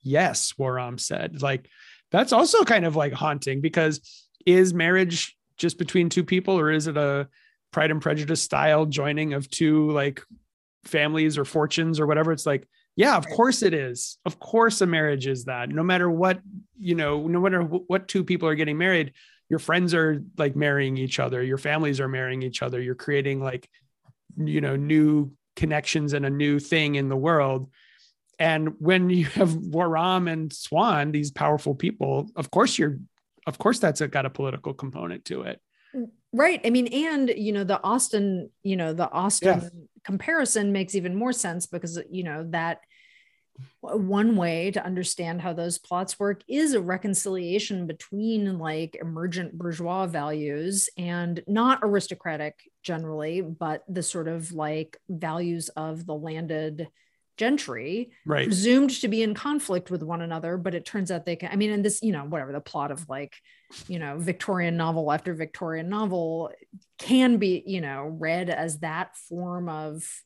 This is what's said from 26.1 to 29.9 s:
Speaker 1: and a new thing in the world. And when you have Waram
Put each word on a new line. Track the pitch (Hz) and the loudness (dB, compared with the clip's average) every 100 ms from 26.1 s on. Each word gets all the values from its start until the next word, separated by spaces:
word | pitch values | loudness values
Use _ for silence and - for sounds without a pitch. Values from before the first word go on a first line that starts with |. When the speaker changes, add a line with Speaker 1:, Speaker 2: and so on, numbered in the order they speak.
Speaker 1:
and | 143 139 | 0 0
a | |
new | 139 147 143 | 2 2 2
thing | 143 165 151 143 | 2 2 2 2
in | 139 | 0
the | 135 | 0
world. | 147 165 135 131 131 _ _ _ _ _ _ - | 4 4 4 0 -4 _ _ _ _ _ _ 0
And | 160 156 156 - | 2 4 0 0
when | 156 185 180 | 2 4 6
you | 180 147 | 4 2
have | - 185 | 4 2
Waram | 160 175 156 175 | 2 -2 0 2